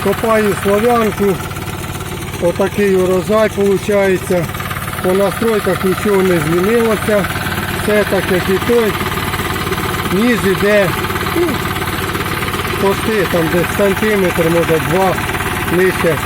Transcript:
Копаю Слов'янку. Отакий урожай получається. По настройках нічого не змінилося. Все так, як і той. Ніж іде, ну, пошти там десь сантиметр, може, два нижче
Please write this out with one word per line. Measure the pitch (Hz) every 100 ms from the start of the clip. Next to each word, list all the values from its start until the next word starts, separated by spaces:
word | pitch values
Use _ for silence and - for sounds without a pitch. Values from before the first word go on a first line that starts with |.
Копаю | 196 196 226 220 214 180
Слов'янку. | 196 202 233 240 220 - 202 175 - - - - - - - - - -
Отакий | 175 170 196 - 202 190
урожай | 185 185 165 214 214
получається. | 202 202 190 - 202 196 180 - 185 156 - - - - -
По | 185
настройках | 190 196 - 226 214 196 175
нічого | 190 180 214 196
не | 190 175
змінилося. | 151 175 185 233 226 208 - 208 175 - - - - -
Все | - 208 196
так, | 190 180
як | 180 175
і | 190 180
той. | 240 214 - - - - - - - - - - - -
Ніж | 180 240 220 180
іде, | 175 202 208 185 123 - - - 165
ну, | 175 226 - - - - - - - - - - - -
пошти | 196 196 - 220 165
там | 180 165
десь | 175 160 -
сантиметр, | 202 190 214 208 180 165 165
може, | 170 160 160 135
два | 175 190 151 - - - - - 170
нижче | 185 175 175 143